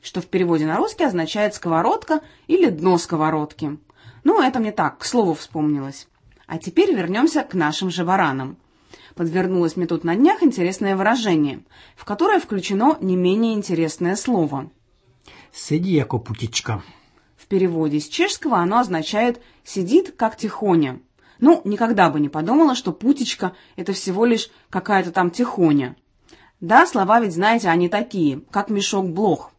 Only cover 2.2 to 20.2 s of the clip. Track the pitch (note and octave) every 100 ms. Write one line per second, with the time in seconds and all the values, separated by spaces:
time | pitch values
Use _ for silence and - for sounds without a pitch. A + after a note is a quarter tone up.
2.2 | - _ - F4 D#4+ D#3+ F3 F3 - D#3+
3.2 | D#3 D#3 D3+ - D3+ D3+ _ _ - -
4.2 | C#4+ G#4 C4+ B3+ G#3+ G#3 D#3 - - B3
5.2 | G3 D3+ - E3 D3+ D3 C3+ C3+ - _
6.2 | _ _ - E3 F#3 A3+ G4+ C4 E3 G3+
7.2 | D4+ D#4 - F#3 D3+ D#3 F#3 E3+ E3+ F#3+
8.2 | E3 C3+ C3 D#3 _ _ _ - - -
9.2 | E3 F3 F#3 F#3 E3 F3 E3+ E3 E3+ F3+
10.2 | D4+ G#4+ D#4+ - F3 F#3 G3 F#3+ G3 B3
11.2 | A3 D#3+ D3 - - - - _ - G#3
12.2 | F4+ G4+ - G3+ F3 G3 A#3 B3 F#3+ F#3
13.2 | F3+ G3+ A3+ G#3+ G3+ E3 D#3+ - F3 G3+
14.2 | - A3 D3+ C#3 - _ _ _ _ _
15.2 | - - - - - D3+ F#3 D#3+ C3 B2
16.2 | A2+ A2 A2+ - - G2+ - - _ _
17.2 | _ _ _ G3 F#3 E3 D#3 D3 D3+ -
18.2 | F#4+ - D#4+ A3 F3 A3 A#3 E3+ D3+ G#3+
19.2 | A#3+ A#3+ - _ - - F3+ D4 F#4+ -